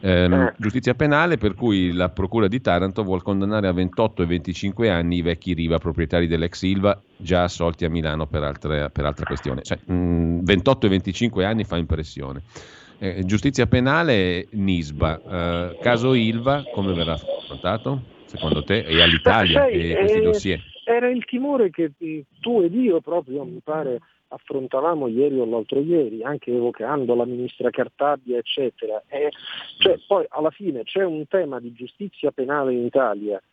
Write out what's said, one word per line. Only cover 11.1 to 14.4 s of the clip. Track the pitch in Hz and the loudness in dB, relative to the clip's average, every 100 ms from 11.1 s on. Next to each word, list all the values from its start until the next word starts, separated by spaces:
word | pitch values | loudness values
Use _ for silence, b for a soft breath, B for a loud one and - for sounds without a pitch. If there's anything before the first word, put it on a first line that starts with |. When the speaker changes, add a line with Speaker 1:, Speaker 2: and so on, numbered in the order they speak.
| 90 117 95 | -2 -2 0
Speaker 1:
anni | 95 113 | 0 0
fa | 101 87 | -2 -4
impressione. | 78 78 78 - 67 67 - B B B B B | -2 -4 -6 -10 -10 -10 -14 B B B B B
Eh, | 98 90 | -6 -4
giustizia | 92 104 143 135 117 | 0 2 0 2 2
penale, | 127 127 156 170 113 92 87 | 4 4 2 4 4 2 0